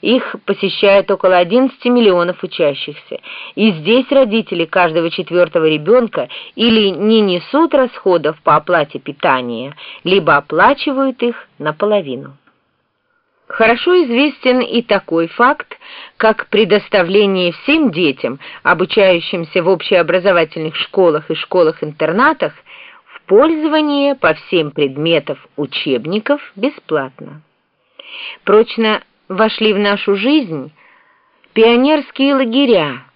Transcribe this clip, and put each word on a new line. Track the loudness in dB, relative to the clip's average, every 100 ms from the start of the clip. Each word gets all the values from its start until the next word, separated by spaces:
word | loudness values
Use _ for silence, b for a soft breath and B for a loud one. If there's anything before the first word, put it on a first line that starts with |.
Их | 0 0 -2 -12 -6
посещает | -4 -4 0 4 4 2
около | 0 2 2
одиннадцати | 2 2 0 -2 0
миллионов | 2 4 2 0 -4
учащихся. | -10 -2 -2 -2 -10 -14 -14 -16 B B B 0
И | 0
здесь | 0 0 0 2
родители | 2 2 0 -4 -4
каждого | -2 0 0 0 -2
четвёртого | -4 -4 0 2 2 2
ребёнка | 0 2 2 2 -4 -8 B B -2
или | 2 4 2
не | 0 2 2
несут | 2 -2 -2 0 2
расходов | 2 0 -2 0 0 0 -4
по | 0 0
оплате | 2 -2 -2 -6
питания, | -12 -6 -2 -2 -2 -8 -10 -14 B B 0
либо | 0 4 2
оплачивают | 2 2 2 2 -2 -2 -2 -2
их | -4 -4 -14 _
наполовину. | -8 -4 0 0 -2 -10 -12 -20 _ _ _ _ _ _ _ _ _ _ _
Хорошо | -2 0 2 2 2 2
известен | 0 0 0 0 0
и | 0 -4
такой | 0 -2 0 -2 -2
факт, | 0 0 0 -8 -20 B B B B
как | -2 -2 -2
предоставление | 0 2 0 0 -2 0 2 2 0 -2
всем | -4 -2 0 0
детям, | 0 -2 -2 -6 -8 B B
обучающимся | -2 0 0 2 4 2 -2 -8 -4 -2
в | 0
общеобразовательных | -2 0 0 2 0 2 2 0 -4 -8 -8
школах | -6 0 2 2 -4
и | -10
школах-интернатах, | -4 0 0 0 -10 -4 -2 2 2 0 -4 -6 _ B B B _
в | -20 _
пользование | 4 4 2 0 0 0 0 0 0
по | -2
всем | -2 -2 -2 -2
предметам | -2 -2 -2 0 0 -2 -12 -12 -8
учебников | -8 -6 -2 -4 -2 -6 -2 -4 -4 -6
бесплатно. | -6 -6 -6 -6 -6 -12 -20 -20 _ _ _ _ _ B B B B B
Прочно | 2 2 2 0 -2 -2 _ _ _
вошли | -2 -2 0 0
в | 2
нашу | 0 -2 -2 -2
жизнь | 2 0 0 -8 -10 _ b b b b b _ _
пионерские | 2 4 4 2 0 -2 -2 0 0
лагеря. | 0 0 2 2 0 -8 -16